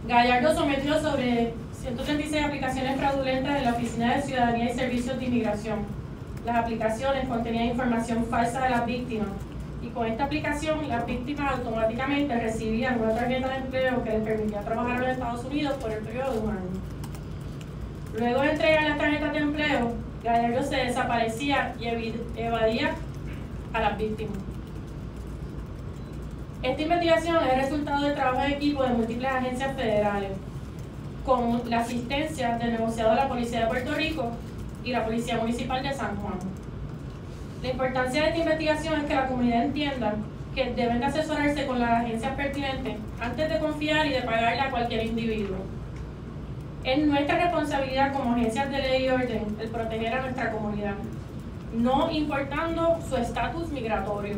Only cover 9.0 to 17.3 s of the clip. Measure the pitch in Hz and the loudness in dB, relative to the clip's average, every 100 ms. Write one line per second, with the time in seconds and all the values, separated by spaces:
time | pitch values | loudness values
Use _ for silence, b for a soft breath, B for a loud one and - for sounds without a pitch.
9 | - 220 202 190 - - - - 240 247 | -2 -2 -2 -4 -8 -8 -8 -8 -6 -2
10 | 226 233 285 302 302 294 311 311 277 233 | -2 0 0 0 0 0 0 0 0 -2
11 | 233 247 254 285 277 254 240 220 220 240 | 0 -4 -4 -2 0 0 -2 2 2 2
12 | 269 285 285 233 220 220 226 220 254 233 | 0 2 2 2 0 -2 0 0 2 2
13 | 220 226 247 254 262 269 254 262 262 247 | 2 2 2 0 0 -2 -2 0 2 2
14 | 214 214 214 214 214 208 202 233 240 247 | 0 0 0 0 0 -2 -2 -2 0 0
15 | 254 254 247 240 262 294 285 277 226 214 | 0 0 -2 -4 -2 -2 0 -2 -2 -4
16 | 214 233 269 226 214 196 180 185 - - | -4 -4 -2 0 -2 -2 -4 -6 -6 -8
17 | - - - | -8 -8 -8